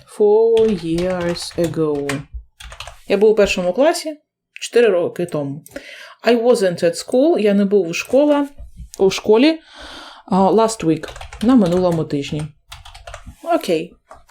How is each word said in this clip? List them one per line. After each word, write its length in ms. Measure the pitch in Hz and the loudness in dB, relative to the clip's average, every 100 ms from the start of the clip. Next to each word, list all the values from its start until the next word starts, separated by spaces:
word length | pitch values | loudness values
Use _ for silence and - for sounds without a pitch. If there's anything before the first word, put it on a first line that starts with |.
| - - | -14 0
Four 680 | 208 214 226 226 220 190 | 2 4 4 4 4 0
years 760 | 165 165 185 185 175 175 - - | -2 -2 -2 -2 -4 -4 -6 -4
ago. 600 | 170 165 156 143 143 139 - - - _ - - - - - | -2 -2 -2 -2 -4 -8 -10 -16 -18 _ -20 -18 -20 -16 -4
Я 80 | 196 | 2
був 140 | 220 | 4
у 40 | |
першому 380 | 214 196 - 180 | 4 2 0 -2
класі 440 | 202 302 339 311 302 _ _ _ - | 2 0 0 -6 -12 _ _ _ -16
чотири 280 | - 226 233 | -2 2 4
роки 380 | 175 156 - 175 | 2 -2 -4 -6
тому. 380 | 151 139 147 - - - - - - 220 | -6 -8 -10 -16 -20 -20 -20 -20 -4 0
I 160 | 240 | 2
wasn't 420 | 240 233 185 170 | 2 2 0 0
at 220 | 170 170 - | -2 -2 -2
school, 320 | 254 311 294 | 2 2 2
я 160 | 214 | 2
не 100 | 202 | 2
був 240 | 196 202 170 | 2 0 0
у 60 | |
школа, 540 | 165 - 254 294 285 277 - - - - - | -6 -2 2 2 2 -2 -10 -20 -20 -18 -2
у 120 | 190 | 0
школі, 500 | - - 220 294 320 - - - - - - - | 0 2 4 4 0 -8 -20 -20 -20 -20 -20 -2
а, 100 | 185 | 0
last 480 | 190 202 220 - | 2 2 2 0
week, 240 | 160 156 - - - - | -2 -2 -6 -16 -18 -4
на 140 | 214 262 | 2 4
минулому 480 | 180 180 180 165 | 4 2 0 0
тижні. 380 | 156 147 139 151 151 - _ - - - - - - - 311 | -2 -6 -6 -8 -8 -12 _ -20 -20 -20 -20 -20 -20 -14 -4
Окей. 420 | 339 254 160 180 - _ - - | -2 0 -4 -4 -14 _ -20 -8